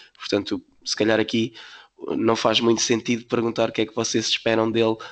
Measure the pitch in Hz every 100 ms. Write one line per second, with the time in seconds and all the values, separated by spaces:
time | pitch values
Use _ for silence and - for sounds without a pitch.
0 | - _ - 104 98 98 - _ - -
1 | 107 110 110 117 110 - - - - _
2 | - - 110 113 120 107 117 110 - 113
3 | 113 117 - 120 117 113 113 113 110 -
4 | 113 120 110 - 117 113 110 113 113 110
5 | -